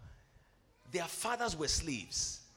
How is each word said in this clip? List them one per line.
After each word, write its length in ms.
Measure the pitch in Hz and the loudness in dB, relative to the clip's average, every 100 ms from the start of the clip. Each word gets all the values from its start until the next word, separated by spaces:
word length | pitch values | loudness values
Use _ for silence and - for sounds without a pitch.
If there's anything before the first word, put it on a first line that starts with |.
| - - - - - - - - - | -18 -18 -20 -20 -20 -20 -20 -20 -4
Their 140 | 180 | -2
fathers 520 | 170 - 226 240 233 160 | -2 -2 0 2 2 2
were 120 | 151 | 2
slaves. 720 | - 165 123 87 - - - - | 2 2 -2 -2 -2 -2 -4 -12